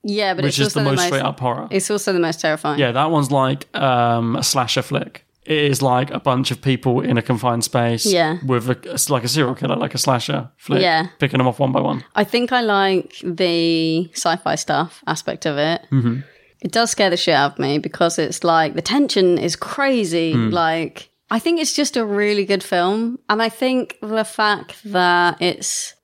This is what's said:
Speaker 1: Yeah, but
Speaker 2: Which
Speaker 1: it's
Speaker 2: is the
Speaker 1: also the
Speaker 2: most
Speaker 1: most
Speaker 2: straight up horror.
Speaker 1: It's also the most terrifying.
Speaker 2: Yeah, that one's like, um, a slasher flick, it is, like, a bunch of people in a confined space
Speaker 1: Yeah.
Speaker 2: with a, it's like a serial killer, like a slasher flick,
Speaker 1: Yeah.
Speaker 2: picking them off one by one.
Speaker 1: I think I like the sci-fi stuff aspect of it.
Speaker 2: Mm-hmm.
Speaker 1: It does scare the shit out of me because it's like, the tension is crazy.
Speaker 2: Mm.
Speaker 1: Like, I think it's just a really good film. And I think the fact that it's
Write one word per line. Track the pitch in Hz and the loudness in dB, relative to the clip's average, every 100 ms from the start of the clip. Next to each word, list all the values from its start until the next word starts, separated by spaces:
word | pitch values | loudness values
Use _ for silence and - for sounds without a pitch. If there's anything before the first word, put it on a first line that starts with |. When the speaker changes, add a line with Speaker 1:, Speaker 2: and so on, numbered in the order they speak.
Speaker 1:
Yeah, | 208 202 196 | -4 -2 0
but | 175 | 0
Speaker 2:
Which | 143 139 | -2 0
Speaker 1:
it's | 143 | 0
Speaker 2:
is | |
the | 147 | 2
Speaker 1:
also | 139 | 2
the | 135 | 2
Speaker 2:
most | |
Speaker 1:
most | - | 2
Speaker 2:
straight | 135 | 0
up | - - | -2 -2
horror. | 123 120 220 | -4 -4 -4
Speaker 1:
It's | 190 - | -4 -2
also | 208 - | -2 0
the | 185 | 0
most | 165 160 | 0 0
terrifying. | 160 156 147 147 | -2 -2 -2 0
Speaker 2:
Yeah, | 127 | 0
that | 123 156 | 2 2
one's | 160 135 | 2 2
like, | 139 131 139 - 156 | 2 2 -2 -6 -2
um, | 139 123 120 117 117 117 | 2 4 2 2 0 -2
a | |
slasher | - 139 117 - | 0 0 0 -2
flick, | - 139 - - _ _ - | -2 -6 -6 -14 _ _ -4
it | 156 147 | 0 2
is, | 127 | 2
like, | 135 123 139 | 2 2 0
a | - | -2
bunch | - 127 131 | 0 0 0
of | 120 | -2
people | 139 123 135 123 | 0 0 2 0
in | 254 120 | 2 0
a | |
confined | - 120 123 120 | 2 0 0 0
space | - 127 117 117 | 0 0 0 0
Speaker 1:
Yeah. | 202 180 160 170 | 2 2 2 -2
Speaker 2:
with | 135 123 120 | 0 0 0
a, | 123 - | -4 -4
it's | - - | -4 0
like | 135 | 0
a | 117 | 0
serial | 143 127 | 0 0
killer, | 131 143 - | -2 -4 -2
like | - | -4
a | 127 | -2
slasher | - 127 - 143 123 _ | 0 0 0 -6 -6 _
flick, | - 185 | -2 2
Speaker 1:
Yeah. | 185 160 175 - | 2 2 -2 -2
Speaker 2:
picking | 143 135 | -2 2
them | 127 | 0
off | 120 | 2
one | 135 | 0
by | 131 | 0
one. | 135 131 - | -2 -4 -4
Speaker 1:
I | - | -2
think | 202 240 240 | 0 0 0
I | 254 | 0
like | 226 202 196 185 - - | 2 2 2 0 -2 -10
the | 180 170 180 170 165 165 160 160 170 | -8 0 0 2 2 2 2 0 -2
sci-fi | - - 170 - 151 | -4 -2 -2 -2 -4
stuff | - 143 165 - - | 0 -2 -2 -6 -6
aspect | 156 - - 160 | -6 -6 -4 -4
of | 143 | -2
it. | 151 170 - | -2 -2 0
Speaker 2:
Mm-hmm. | 135 117 123 139 _ _ _ | 0 2 -2 -8 _ _ _
Speaker 1:
It | 160 | -4
does | 226 233 | 0 0
scare | - 196 | 2 2
the | 175 | 2
shit | - | 2
out | 147 143 | 2 2
of | - | 0
me | 139 147 | -2 0
because | 151 - 170 165 | -2 0 0 0
it's | 156 - | -4 0
like, | 170 165 156 | 2 2 2
the | 165 | -2
tension | 165 262 285 196 185 170 | -2 0 2 2 4 2
is | 165 160 | 0 -4
crazy. | - - 277 254 185 170 165 | -8 -2 0 0 0 0 0
Speaker 2:
Mm. | 135 113 | 0 0
Speaker 1:
Like, | 175 160 165 160 - - _ _ | 2 0 0 -4 -10 -20 _ _
I | 226 | -2
think | 330 339 | 0 0
it's | 294 | 0
just | - 294 247 | 0 0 -2
a | |
really | 214 202 208 208 | -2 0 2 0
good | 190 196 | 0 -2
film. | - 180 180 214 233 247 - | 0 0 2 0 -2 -6 -4
And | 208 | -2
I | 226 | -2
think | 226 262 254 - - | -2 0 0 -2 -10
the | 214 220 | -4 -4
fact | 220 - 214 208 - - | -4 -2 0 0 -6 -18
that | 214 196 180 175 175 170 | -4 0 4 4 2 2
it's | 175 - - - - - | -2 -2 -6 -6 -8 -14